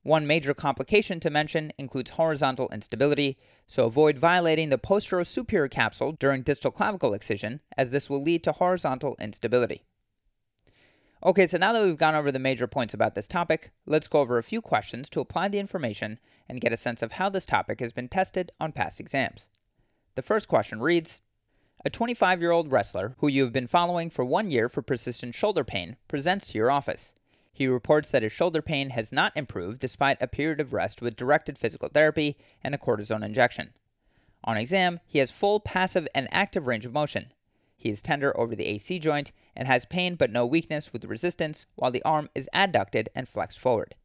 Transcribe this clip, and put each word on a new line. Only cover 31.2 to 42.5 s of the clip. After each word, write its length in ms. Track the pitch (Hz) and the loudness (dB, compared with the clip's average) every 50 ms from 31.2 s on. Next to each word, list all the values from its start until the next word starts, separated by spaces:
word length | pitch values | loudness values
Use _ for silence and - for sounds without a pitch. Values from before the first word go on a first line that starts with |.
| 127 127 147 156 - - 143 | 2 2 2 2 2 -4 -8
physical 300 | - - 110 - - - | -4 -4 -4 -4 -4 -10
therapy 500 | - - 147 156 156 151 160 151 147 139 _ _ _ _ _ | 0 4 4 4 6 4 2 0 -2 -2 _ _ _ _ _
and 140 | - 131 143 | -6 -4 -4
a 20 | |
cortisone 460 | 135 - - 113 104 104 107 110 107 104 | -2 0 0 0 0 0 -4 -4 -4 -4
injection. 460 | 104 107 131 120 120 - - - - _ _ _ _ _ _ _ _ _ _ _ _ _ _ - | -4 2 4 2 2 2 -4 -10 -12 _ _ _ _ _ _ _ _ _ _ _ _ _ _ -4
On 140 | 113 113 | -2 -2
exam, 420 | 107 113 131 180 190 185 180 175 170 _ | -2 -2 0 2 2 2 2 0 -4 _
he 140 | _ - 143 | _ 2 2
has 120 | 135 - | 2 2
full 300 | - - - 202 208 214 | 0 0 2 2 2 2
passive 440 | _ - - 190 185 185 - 185 160 135 - | _ -2 0 0 0 2 0 -2 -2 0 -4
and 140 | 139 131 - - | -4 -4 0 0
active 340 | - 202 - - 190 147 | 0 0 0 -2 -4 -2
range 180 | 127 120 110 110 | -2 -2 -2 -4
of 60 | 123 | -6
motion. 400 | 120 147 151 143 - 101 - - _ _ _ _ _ _ _ _ _ _ - | -4 -2 -4 -2 -4 -8 -8 -8 _ _ _ _ _ _ _ _ _ _ -4
He 60 | 113 | -4
is 120 | 104 101 | -4 -4
tender 300 | - - 151 143 139 139 - - | -2 -4 -2 0 2 0 2 2
over 160 | 120 117 113 | 0 -2 -2
the 100 | 101 - | -6 -4
A 100 | - 104 | -4 -4
C 200 | 104 - - 180 | -6 -6 -6 -6
joint 360 | 180 151 156 147 143 147 - _ _ _ _ _ | -2 0 0 0 0 -4 -6 _ _ _ _ _
and 100 | - 127 | -6 0
has 180 | 135 131 127 - | 2 2 2 2
pain 300 | _ - 180 180 180 175 | _ -4 -2 -2 -2 2
but 160 | 165 147 113 | 2 2 2
no 140 | 104 120 120 | 4 0 0
weakness 480 | 120 143 165 160 - 156 151 - - - | 2 2 0 0 -2 -8 -8 -8 -8 -10
with 100 | 113 - | -10 -8
resistance, 640 | 95 104 110 - 180 170 - 170 151 151 - - _ _ | -8 -8 -4 -4 -4 -2 -2 -4 -4 -4 -12 -16 _ _
while 160 | - 131 127 | -2 -2 0
the 100 | 123 - - | 0 0 2
arm 260 | - 156 151 151 - _ | 2 2 2 0 -4 _
is 160 | 139 135 - | -8 -8 -4